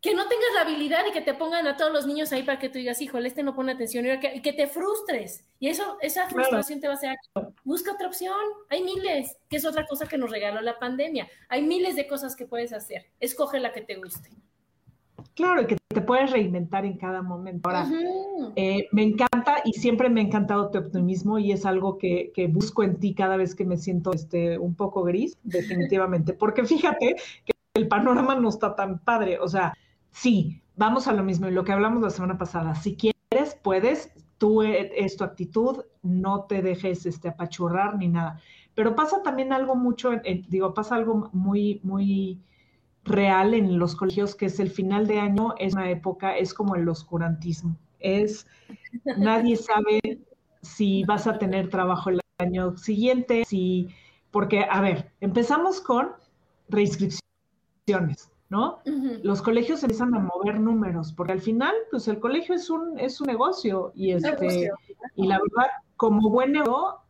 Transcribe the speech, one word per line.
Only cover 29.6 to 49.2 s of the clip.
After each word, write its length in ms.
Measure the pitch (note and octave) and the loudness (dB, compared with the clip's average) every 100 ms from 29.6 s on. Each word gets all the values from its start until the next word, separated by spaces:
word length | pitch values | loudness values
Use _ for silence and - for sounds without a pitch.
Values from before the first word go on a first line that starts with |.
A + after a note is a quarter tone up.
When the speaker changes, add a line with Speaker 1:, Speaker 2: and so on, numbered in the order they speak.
| E3+ - _ _ _ | 0 -4 _ _ _
Speaker 2:
sí, 500 | - B3 G#3 D#3+ - _ - | -2 2 4 2 -4 _ 0
vamos 320 | G#3+ B3+ B3+ | 2 2 2
a 60 | |
lo 100 | G#3 | 2
mismo 240 | F#3+ F3 F#3+ | 2 0 0
y 40 | |
lo 120 | F#3 | 0
que 80 | F#3 | 2
hablamos 320 | G3 G#3+ A#3+ | 2 2 2
la 60 | G#3+ | 0
semana 280 | F3+ F3+ F#3 | -2 -4 -2
pasada. 380 | F3 F3 D#3+ D#3 | -4 -4 -2 -2
Si 220 | G3+ - | -4 0
quieres, 580 | A3 - _ B3+ D4 - | 0 0 _ 0 0 -2
puedes, 500 | G3 F#3 A3 D4 - - _ _ | 0 2 2 0 -4 -20 _ _
tú, 260 | G#3+ A3 | 4 4
eh, 280 | G#3+ G3 G3 - | 4 2 0 -2
es 180 | F#3+ G3 | -2 -2
tu 80 | |
actitud, 600 | F#3 - F3 A3 A#3+ C4 - _ | -6 -6 -4 0 0 0 -8 _
no 400 | F3+ F#3 F#3+ G3 G3 | -2 0 0 -2 -2
te 160 | G3 | -2
dejes, 440 | F#3 F3+ F#3+ F3 F3+ | 0 -2 -2 -4 -4
este, 240 | E3+ F3 | -6 -8
apachurrar 680 | D#3+ E3+ - F3 F3+ G#3 G#3 | -6 -8 -4 -2 0 0 0
ni 120 | F3 | 0
nada. 320 | E3+ E3 D#3+ _ - _ - | 0 -2 -6 _ -20 _ 0
Pero 200 | A3 G#3+ | 2 2
pasa 260 | D#4 G4 | 2 2
también 300 | G4 C4 C4 | 0 -2 0
algo 220 | C4+ C4 B3+ | 0 2 2
mucho, 360 | B3 A#3 B3 | 0 0 0
en, 100 | A3+ F3+ | -2 -2
en, 160 | F3+ - | -4 -2
digo, 240 | F#3+ F#3+ | 0 0
pasa 220 | A3 G#3 A#3 | 0 -2 0
algo 340 | A3+ G#3+ G#3+ | 2 0 0
muy, 480 | F#3 F#3+ G3+ G#3 G3+ | 0 2 4 2 0
muy 560 | F#3 F#3+ G3 G3 F#3+ F#3 _ _ _ _ _ _ | -2 0 2 2 0 -6 _ _ _ _ _ _
real 520 | - G3+ G3 F#3 G3+ A3+ | 0 4 6 6 6 4
en 240 | G3 F3+ | 4 4
los 160 | F3 - | 2 0
colegios, 400 | F#3+ G3 G3+ - | -2 0 -2 -2
que 100 | F#3+ | -4
es 140 | - | 0
el 100 | F#3+ | -2
final 380 | - F#3+ G3+ G#3+ | -2 0 2 2
de 120 | G#3 | 2
año, 360 | G#3 G3+ A3+ - | 2 2 0 0
es 160 | F#3+ | -2
una 160 | F#3+ F#3 | 0 0
época, 480 | F3 F#3+ F3+ G3 - | -2 -2 -2 -2 0
es 160 | F#3 | -2
como 220 | - G3+ F3+ | 0 0 2
el 120 | E3+ | 0
oscurantismo. 880 | D#3+ - E3+ E3+ D#3+ E3+ D#3+ F3 E3 _ _ | -2 -4 -2 -2 -2 -4 -4 -4 -6 _ _
Es, 460 | F#3+ G3 G#3+ G#3+ - _ _ G#3+ - A#3+ C#4 | 0 2 2 -2 -12 _ _ -20 -14 -8 -4
nadie 380 | G#3+ | 2